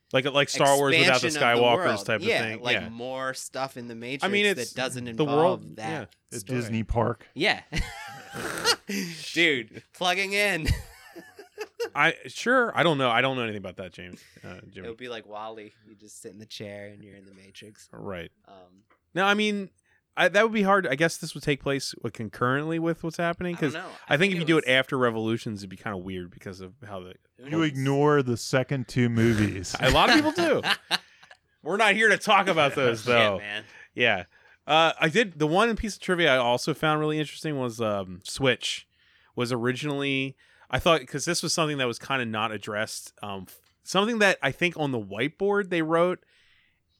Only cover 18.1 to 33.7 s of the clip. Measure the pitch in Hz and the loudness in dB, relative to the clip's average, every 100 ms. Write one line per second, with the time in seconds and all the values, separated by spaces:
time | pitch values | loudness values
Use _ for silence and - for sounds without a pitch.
18.1 | 90 85 _ _ 95 90 95 _ _ _ | -8 -10 _ _ -20 -20 _ _ _ _
19.1 | 165 196 208 214 202 190 _ _ _ _ | -2 0 2 0 -2 -8 _ _ _ _
20.1 | - - 196 226 220 196 196 170 139 165 | 0 2 4 2 4 4 4 2 2 0
21.1 | - 160 151 151 143 143 139 - - 117 | -2 -10 -6 -2 -2 -2 -4 -4 -8 -10
22.1 | - 110 - 123 139 156 165 165 165 165 | -8 -10 -2 0 0 -2 -2 -2 -2 -4
23.1 | - 170 175 180 170 151 160 180 107 - | -4 -2 -2 -4 -2 -2 -2 -10 -12 -2
24.1 | 147 202 175 160 160 127 131 131 135 123 | 2 2 0 2 2 4 2 2 2 2
25.1 | 113 110 113 120 101 98 98 113 98 92 | 2 0 -2 -4 -8 -10 -10 -8 -8 -6
26.1 | 92 90 - 101 92 92 - 104 98 90 | -8 -10 -12 -14 -12 -14 -18 -16 -14 -14
27.1 | - _ _ 135 160 160 135 135 139 147 | -20 _ _ -6 -2 0 0 0 4 4
28.1 | 147 123 117 - 135 127 139 120 127 120 | 4 2 -2 0 0 0 -4 -2 0 2
29.1 | 117 117 107 104 95 90 - 127 139 214 | 4 4 4 2 -2 -6 0 4 4 6
30.1 | 311 302 339 339 240 165 202 - 180 - | 4 4 2 2 2 0 -2 -2 -4 -4
31.1 | _ - - _ _ 143 202 214 202 220 | _ -20 -20 _ _ -4 2 4 4 4
32.1 | 180 - 202 190 160 143 135 127 113 120 | 4 4 4 4 4 2 4 0 2 2
33.1 | 120 107 95 104 104 110 | 4 4 2 -4 -10 -10